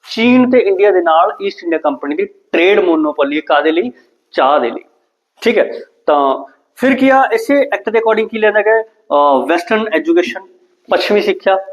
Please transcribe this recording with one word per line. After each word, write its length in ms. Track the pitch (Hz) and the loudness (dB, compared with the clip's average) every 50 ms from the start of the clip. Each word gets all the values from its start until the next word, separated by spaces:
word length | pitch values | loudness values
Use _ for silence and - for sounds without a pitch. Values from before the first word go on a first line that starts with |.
| _ - | _ -10
ਚੀਨ 380 | - 226 226 247 247 254 254 247 | -4 0 2 4 4 4 4 4
ਤੇ 80 | 262 | 2
ਇੰਡੀਆ 340 | 247 175 202 190 180 202 208 | 2 2 2 0 2 2 2
ਦੇ 100 | 185 185 | 2 2
ਨਾਲ 340 | 175 165 160 165 180 208 208 - | 2 2 2 2 2 0 -2 -6
ਈਸਟ 220 | 196 196 190 - 175 | -8 -8 -8 -8 -6
ਇੰਡੀਆ 160 | 170 160 156 | -4 -4 -2
ਕੰਪਨੀ 360 | - 147 139 131 - 143 151 | -2 -4 -4 -4 -6 -6 -4
ਦੀ 100 | 170 202 | -6 -6
ਟ੍ਰੇਡ 540 | 196 _ _ _ _ - 160 170 190 208 214 | -8 _ _ _ _ -2 2 2 2 2 2
ਮੋਨੋਪੋਲੀ 640 | 185 175 165 160 151 151 147 151 143 139 147 156 | 2 2 0 0 0 -2 -2 -2 -2 -2 -2 -6
ਕਾਹਦੇ 300 | 151 - 156 147 147 160 | -2 0 0 2 2 0
ਲਈ? 200 | 160 170 220 247 - _ _ _ _ _ _ _ | 0 0 -4 -4 -10 _ _ _ _ _ _ _
ਚਾਹ 280 | - - 139 131 147 143 | -2 0 2 2 2 0
ਦੇ 100 | 120 117 | 0 -4
ਲਈ, 140 | 123 - - _ _ _ _ _ _ _ _ _ _ _ | -6 -10 -16 _ _ _ _ _ _ _ _ _ _ _
ਠੀਕ 160 | - 226 226 | -2 0 0
ਹੈ। 140 | 196 - - - - - _ _ _ _ | 0 -2 -2 -4 -14 -16 _ _ _ _
ਤਾਂ 400 | - 151 143 139 135 131 - - - _ _ _ _ _ | 0 0 2 2 0 -2 -4 -8 -16 _ _ _ _ _
ਫਿਰ 200 | - 240 269 269 | -2 0 0 2
ਕੀ 140 | 247 262 269 | 2 2 2
ਆ, 140 | 269 269 269 - 226 | 4 2 2 0 -2
ਇਸੇ 360 | 220 226 - 285 285 269 277 208 | -4 -2 0 0 0 0 -2 -4
ਐਕਟ 160 | 196 - 226 | -6 -6 -2
ਦੇ 100 | 214 226 | -2 0
according 280 | 226 220 220 214 220 | 0 0 0 0 -2
ਕੀ 100 | 214 226 | -4 -4
ਲੈਂਦਾ 240 | 220 214 214 208 214 | -2 0 0 0 2
ਗਿਆ? 200 | 202 214 226 226 | 0 2 0 0
ਅਹ, 640 | 220 - _ _ _ _ 147 143 143 143 139 131 127 | -2 -4 _ _ _ _ 0 2 4 4 2 2 0
ਵੈਸਟਰਨ 380 | 135 170 170 - - 226 214 220 220 160 | 0 -2 -2 -2 -2 -2 -2 -2 -2 -4
ਐਜੂਕੇਸ਼ਨ, 480 | 160 156 165 170 175 180 - - 190 - _ _ _ _ _ _ _ _ - | -4 -2 0 0 0 0 -2 -6 -12 -14 _ _ _ _ _ _ _ _ -4
ਪੱਛਮੀ 300 | 185 180 - - 208 208 | -2 -2 0 0 -2 0
ਸਿੱਖਿਆ 360 | 202 208 185 190 - 190 190 190 190 - | 0 -2 -4 -2 0 0 0 0 -4 -10